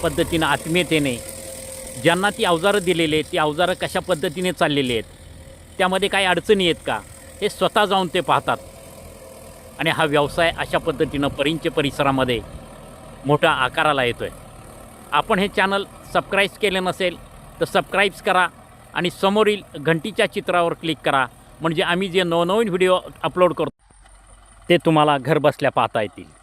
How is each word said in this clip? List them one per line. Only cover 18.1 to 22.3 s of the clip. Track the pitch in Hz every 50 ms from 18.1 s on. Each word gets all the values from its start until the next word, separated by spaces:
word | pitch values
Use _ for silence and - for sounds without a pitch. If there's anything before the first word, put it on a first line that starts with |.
| - - -
करा | 214 185 185 180 170 - - - - - - - - -
आणि | - 165 180
समोरील | - - - 196 196 208 214 208 208 202 - - - 160
घंटीच्या | 143 156 165 165 147 220 190 - 214 196 -
चित्रावर | 208 - - 180 175 170 170 160
क्लिक | - - 165 160 - -
करा, | 160 143 135 131 123 - - - - - -
म्हणजे | 147 165 165 151 185
आम्ही | 160 175 175 196 196
जे | 165 165 180
नवनवीन | 170